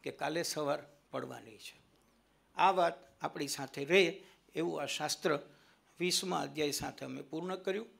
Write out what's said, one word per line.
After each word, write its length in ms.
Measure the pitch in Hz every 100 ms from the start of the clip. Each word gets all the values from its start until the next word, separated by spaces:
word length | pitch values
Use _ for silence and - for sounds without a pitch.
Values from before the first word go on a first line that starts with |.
કે 80 | 143
કાલે 320 | 135 147 156
સવાર 400 | 165 - 147 147 - - _
પડવાની 460 | 131 127 123 113 107
છે. 280 | - - _ _ _ _ _ _ _ -
આ 160 | 180
વાત 220 | 185 170 170 - _
આપણી 260 | 156 170 143
સાથે 380 | - 135 - 139
રહે 380 | 185 175 - - - _ -
એવું 260 | 170 156
આ 40 | 139
શાસ્ત્ર 540 | - 151 - 180 143 - - - _ _ -
વીસમા 420 | 175 170 190 175
અધ્યાય 300 | 143 143 147
સાથે 340 | 139 143 - 135
અમે 160 | 131
પૂર્ણ 340 | 143 160 180 185
કર્યું. 320 | 190 190 233 -